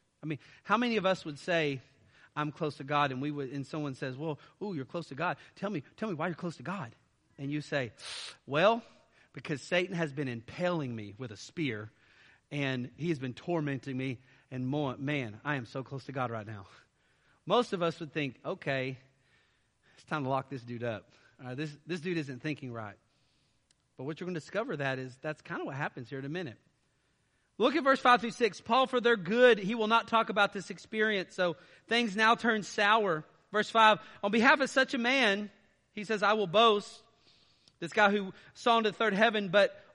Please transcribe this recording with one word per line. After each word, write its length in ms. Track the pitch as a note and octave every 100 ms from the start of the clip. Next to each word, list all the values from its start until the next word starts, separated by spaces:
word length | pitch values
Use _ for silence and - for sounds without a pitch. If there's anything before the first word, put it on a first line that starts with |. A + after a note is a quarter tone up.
| _ _
I 40 | D3+
mean, 120 | D3+ - -
how 140 | - G#3+
many 220 | A#3+ A3
of 80 | F#3
us 180 | F#3
would 140 | D#3+ C#3+
say, 420 | - E3+ D3+ C3+ - _ _ _ - -
"I'm 160 | D3+
close 240 | - D#3 -
to 80 |
God," 260 | C#3+ D3 C#3+
and 100 | B2+
we 120 | C#3+
would, 180 | D3 C3+
and 160 | C#3+ C3
someone 280 | D#3+ D3
says, 220 | B2+ C#3 B2+
"Well, 220 | D#3+ D3 - -
ooh, 120 | G#3
you're 100 | E3
close 240 | C3 F3 D#3+
to 80 | C3+
God. 200 | F3 C#3+ - -
Tell 140 | G3
me, 120 | F3+ - -
tell 120 | A3
me 60 |
why 140 | D#3 F3
you're 80 | E3
close 200 | F3 -
to 60 |
God." 320 | B2 G3 A#2+ - _ _ _ -
And 120 | C#3
you 100 | D3
say, 320 | D3 D3 A#2+ - - - - - -
"Well, 380 | C#3+ F#3+ A#3 - _ _ _ _
because 280 | - - C#3+
Satan 340 | - F3+ F3+ F3
has 160 | D#3+
been 160 | C3+ C3+
impaling 680 | A#2 - - F3+ F3 C3+
me 200 | A2+ G#2 G2+
with 140 | B2+
a 40 | G2+
spear, 540 | - - D3 G#2+ G#2+ _ _ _ - _ -
and 360 | D3 C#3 B2+ B2 -
he 120 | D#3+
has 100 | D3+
been 160 | C3
tormenting 640 | A#2+ - E3+ D3 C3+ C#3 C3
me, 240 | C3+ B2 _ _ -
and 120 | C3
more, 320 | B2+ D3 C#3+ B2
man, 440 | C#3 D3 A#2 G#2+
I 120 | C#3+ C#3+
am 100 | A#2+
so 160 | C3+
close 220 | B2+ C#3
to 80 | -
God 180 | C3+ B2
right 160 | A2+ G#2
now." 220 | G#2+ F#2 - _ _ _ _ _ _ -
Most 240 | A3 A#3
of 80 | E3
us 200 | E3+ -
would 120 | D#3+
think, 280 | - C#3 -
"Okay, 540 | C#3 F#3 - C3+ C3 B2+ _ _ _ _ _ _ _ _ _
it's 100 | _
time 200 | - D#3
to 40 | C3
lock 220 | C3+ B2+
this 120 | C3+
dude 200 | A#2+ A#2+
up. 300 | A#2+ G#2+ - _ _ -
Uh, 100 | B2+
this, 220 | B2+ D#3 C#3+ -
this 140 | F3
dude 180 | F3 E3
isn't 240 | C#3 B2
thinking 300 | D3+ C3+ B2+
right." 240 | A#2 G#2 G2+ _ _ _ _ _ _ _ _ _ -
But 80 |
what 140 | C3+ D#3+
you're 80 | F3+
gonna 140 | F3
discover 360 | - G3 B3 D#3+
that 200 | C#3 C3
is 180 | C3 B2
that's 220 | D#3 D#3
kinda 220 | - F3+
what 120 | F4 C3+
happens 340 | E3 - A#2
here 80 | C3+
in 60 |
a 60 | C#3
minute. 280 | E3+ D#3+ G#2 _ _ _ _ _ _ _ _ _ -
Look 180 | A#3+ D4
at 80 |
verse 160 | C4+ C4+
five 200 | B3+ A#3+
through 120 | A#3
six. 280 | - A3+ -
"Paul, 260 | - A#3 C4
for 140 | B3+
their 160 | A#3 A#3
good, 420 | E3 A#3 B3 G#3+
he 180 | F#3+ A#3
will 100 | G#3+
not 220 | A3+ A3
talk 200 | A#3 A3+
about 240 | G#3 G3+
this 180 | G3+ -
experience." 640 | F3+ - A3 G#3+ G3+ E3+
So 220 | - F3+ D#3+ - - -
things 300 | A#3 A#3 F#3+
now 180 | A3
turn 300 | A#3 A#3 A3
sour. 600 | F3 - G3+ A3 G3+ D#3 - _ _
Verse 180 | G#3 G#3
five, 300 | A3+ A3 G#3+ - -
"On 80 | G3+
behalf 280 | A3+ A#3+ D4+
of 80 | C4
such 240 | - C4
a 60 | C4+
man," 500 | A#3 C4+ A#3 G3 G#3 _ _ _ _
he 100 | -
says, 220 | G#3 G#3+
"I 80 | G3+
will 160 | A3 F#3+
boast." 540 | F#3+ A#3 G#3 - - _ _ _ _ _ _ _ -
This 140 | E3+
guy 180 | - G#3
who 240 | G#3 F#3+ - -
saw 240 | - B3 A#3
into 120 | G#3+
the 60 | F3
third 180 | A3
heaven, 360 | F#3+ A3+ G#3+ G3+
"But 300 | G3 G3 - -